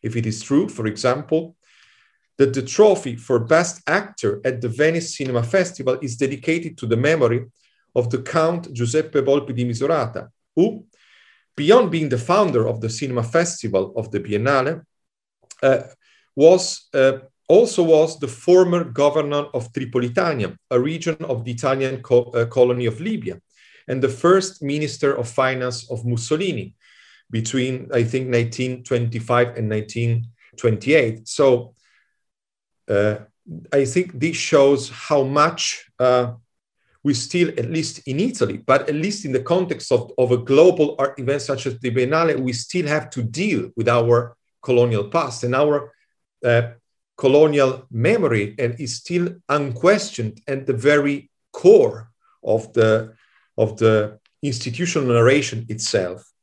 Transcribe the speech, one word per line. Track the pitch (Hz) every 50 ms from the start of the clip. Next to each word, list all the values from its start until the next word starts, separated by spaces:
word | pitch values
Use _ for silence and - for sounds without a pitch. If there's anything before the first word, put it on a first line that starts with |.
| -
If | 117 113
it | 120 113
is | 110 107 - -
true, | - 139 147 190
for | - - - 113
example, | 107 104 - - 127 127 143 147 - 156 160 170 170 _ _ _ _ _ _ _ _ _ _ _ _ _ _ _ _ _
that | - 139 - 95
the | 92
trophy | - - - - 214 214 190 - - 135 117
for | 117 - - 131 113
Best | 113 113 160 165 175 170 - - _
Actor | - 156 196 202 - - - - 107 104 104 -
at | 131 123 120
the | 120 120
Venice | 113 127 147 160 165 170 165 - -
Cinema | - 143 131 123 120
Festival | 117 117 - 190 180 180 - - 135 131 131 135 -
is | 131 117
dedicated | - 139 131 139 131 - - 160 170 170 160 -
to | - -
the | 113 113
memory | 113 127 147 160 160 131 113 117 123 117 - _ _ _ _ _ _ _ _ _
of | 127 123 117
the | 120 123
Count | 120 - - 165 160 165 175 170 175 -
Giuseppe | 135 117 120 117 120 156 156 156 - 147
Volpi | 127 - 139 143 139 - 127
di | 117 123
Misurata, | 120 117 113 135 143 165 151 123 117 113 - - - _ _ _ _ _
who, | - 180 226 226 220 - _ _ _ _ _ _ _ _ _ _ _ _ _ _
beyond | - 147 156 214 247 240 180
being | 170 165 156 143
the | 131 120
founder | 117 - 175 208 208 175 127 123 110
of | 113 120 113
the | 113 113
Cinema | - - 147 131 123 120 113
Festival | 117 - 165 175 170 - - - 107 95 95 95 95 -
of | 117 113 -
the | - 101
Biennale, | 90 104 104 104 110 135 143 135 127 139 165 165 - _ _ _ _ _ _ _ _ _ _ _ _ _ - _ -
uh, | 135 131 - - - - _ _ _ _ _ _ _ _
was, | 139 143 160 180 180 180 - - - _ _ -
uh, | 139 131 135 135 135 - _ _ _ _
also | - 165 202 240 233 - -
was | 175 165 160 156 160 160 160 -
the | 143
former | 123 - - - - 180 185 185 175 170 175 170
governor | 135 113 135 143 147 147 156 147 143 147 143 143 147 -
of | 127 117 - _
Tripolitania, | 123 131 117 - 127 123 123 120 190 185 170 151 123 104 87 - _ _ _
a | 131 123
region | 127 151 160 160 160 170 160 156
of | 160 - 127 117 113
the | 123
Italian | 120 120 - 135 135 135 135 131 135 127 -
co-, | - 127 120 120 - -
uh, | 120 117
colony | 117 - 135 123 123 123 123 123
of | 113 110 110
Libya, | 160 214 220 185 - 92 87 - _ _ _ _ _ _ _ _ _
and | - 127 135
the | 127 127
first | 113 - - 170 185 196 185 - - -
minister | 156 139 143 151 151 139 - - - 139 139
of | - 123
finance | 117 - - 131 131 131 127 123 127 120 - - -
of | 123 110 113
Mussolini | 120 120 117 117 - 156 156 196 190 156 113 92 95 _ _ _ _ _ _ _ _ _ _ _ _
between, | - 113 113 113 - 131 123 127 127 127 123 -
I | 135 123 117
think, | 117 120 131 131
nineteen | 127 123 120 120 117 117 - 127 127 127 123 123
twenty-five | - 131 120 120 117 113 113 117 - 123 120 123 120 -
and | 117 110 107
nineteen | 107 107 107 - - 117 117 117 117 117 117 - _ _ _ _ _
twenty-eight. | - - 117 110 98 - 131 151 160 127 113 110 110 -
So, | - - - 147 135 123 120 117 - _ _ _ _ _ _ _ _ _ _ _ _ _ _ _ _ _ _ _ _ _ _ _ -
uh, | 107 101 101 107 107 104 - _ _ _ _ - 160 160 - - -
I | 143 135
think | 120 113 170 180 180 - 127
this | 131 165 170
shows | - - - - 147 139 139 143 139 - -
how | - - - - 156 143 135
much, | 131 139 147 147 165 165 - - - - - - _ _ _
uh, | 127 127 127 123 123 120 117 - _ _ _ _ _ _ _ _ _ _ _ _ _
we | 147 139
still, | 120 - - - 180 175 160
at | - - 120 120
least | 165 160 156 - - - _
in | 139 131 143
Italy, | 202 262 247 - 117 95 98
but | 107 - - 131 139 -
at | - 147
least | 151 160 202 202 - -
in | 143 127
the | 120 120
context | - 175 185 185 180 143 - - -
of, | 131 117 117 - -
of | - 127 120
a | 123
global | 120 117 - 135 143 170 180 180 165 151 143 - -
art | 135 135 135 -
event | 127 123 139 147
such | 143 - 139 120 -
as | 135 117 117
the | - 123
Biennale, | 113 127 123 127 151 160 170 165 143 127
we | 131 127 120
still | 117 - - - 180 165
have | 147 151 151 - -
to | - 127 117
deal | 110 113 147 190 214 175 110 90 - _
with | - 113 120
our | 120 120 117 117 120 120 120 120 - _ _ _ _ _
colonial | - - 127 120 123 120 113 104 101
past | 104 - 165 156 131 117 - -
and | 120 127
our, | 131 147 151 147 147 147 - _ _ _ _ _ _ _ _ _ _ -
uh, | 123 117 117 117 117 - _ _ _ _ _ _ _ _
colonial | - - 135 135 147 156 156 147 143 139 131 131 123 - _
memory, | - 113 117 170 226 233 180 139 120 107 101 101 - -
and | 131 120 120 120
is | 147 113 -
still | - _ - 175 175 175 175 175 - _ -
unquestioned | 139 147 143 135 117 117 131 175 208 208 - - - - 117 107 - - _
at | - 139 135 135
the | 139 127
very | 110 110 143 147 147 139 143 143 139 - _ _ _ _ _
core | _ - - 180 220 196 131 107 - 110 - _ _ _ _ _ _ _
of | - - 107 110 - - _
the, | 117 113 110 110 110 113 113 - _ _ _ _ _ _ _ _
of | - 110 104 107
the | - 113 110 110 107 104 107 - _ _ _ _ _
institutional | - 143 123 117 - 127 117 120 175 170 - 160 135 123 120
narration | 117 113 123 139 147 139 - - 113 117
itself. | - 107 107 - - - 104 90 90 92 - _ _ _ _